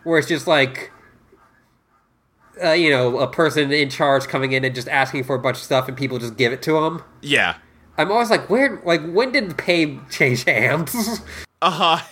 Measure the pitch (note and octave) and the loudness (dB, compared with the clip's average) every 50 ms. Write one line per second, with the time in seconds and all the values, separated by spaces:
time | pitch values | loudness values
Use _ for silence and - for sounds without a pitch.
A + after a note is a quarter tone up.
0 | _ E3 E3 D#3 C#3 C3 E3+ C#3+ C3 F3+ D#3+ D3 C3+ B2+ - - - - - - | _ 0 2 2 2 2 -2 -2 2 2 4 4 4 2 0 -10 -14 -16 -18 -20
1 | - - _ _ _ _ _ _ _ _ _ _ _ _ _ _ _ _ _ _ | -20 -20 _ _ _ _ _ _ _ _ _ _ _ _ _ _ _ _ _ _
2 | _ _ _ _ _ _ _ _ _ _ _ - F3 E3 D#3+ F3 E3+ D#3 C#3+ B2+ | _ _ _ _ _ _ _ _ _ _ _ -4 0 2 2 4 4 4 4 4
3 | B2+ B2 B2 A#2+ C#3 B2 - - E3 D3 C3 D3+ D3 C#3 C#3+ D3+ D3 C#3 C3 - | 4 2 2 0 -2 -2 2 2 2 2 2 0 0 2 2 0 0 0 0 0
4 | D#3 C#3+ C#3 C3+ C3 - - C#3 C3 C3 C3 C3 C3 C3 B2 B2+ A#2+ C3 D3+ C#3 | 2 2 2 2 0 -2 -2 -2 0 0 0 0 0 -2 -4 -4 -6 -2 0 0
5 | C3+ B2+ - D3 B2+ - C#3 B2 A#2+ C3 C3 - - - C#3+ C3 B2+ - B2+ B2 | 0 0 -2 -6 -4 -2 -4 -2 -2 -2 -4 -4 -4 0 0 0 0 -2 -6 -6
6 | C3 C3 B2+ B2 A#2 A#2 A2 A2 B2 A#2 C3 C3 - D#3+ D#3 D#3 D#3 D#3+ E3 D#3+ | -6 -4 -4 -6 -6 -8 -2 0 0 0 0 -2 -2 0 0 2 2 0 -2 -6
7 | - - - - - C#3+ C#3+ A#2+ G2 F2 E2 - - _ _ _ _ _ _ - | -12 -16 -20 -16 -4 0 2 2 2 2 -2 -4 -10 _ _ _ _ _ _ -2
8 | D3+ F#3 G3+ A#3 A#3+ G#3+ A3 E3+ - - F#3 B3 C#4 C4+ G#3+ - - E3+ E3+ D#3+ | 0 0 2 0 2 2 0 0 2 0 2 2 2 0 -2 -4 -2 0 0 0
9 | D3 E3 E3+ G3 B3+ C4 A#3+ A#3+ G#3+ F#3 D3 - - - F3 E3+ D#3+ D3+ C3+ C3 | 0 -2 0 0 0 2 0 -2 -2 -2 -8 -6 -2 0 2 2 2 0 -2 -10
10 | - - - - D#3 C3 B2 A#2+ - F3+ C#3+ A2 A2+ A#2+ C3+ D#3+ E3 - - A#3+ | -14 -14 -2 0 2 2 2 0 0 0 2 2 2 2 2 0 -2 -4 -4 -6
11 | G#3+ A3 A#3 - - - - - - - _ _ - F3+ E3+ E3 F#3+ E3+ D#3+ C#3 | -4 -4 -6 -8 -10 -14 -16 -16 -18 -18 _ _ -2 -2 0 2 2 2 2 0
12 | - - | -2 -10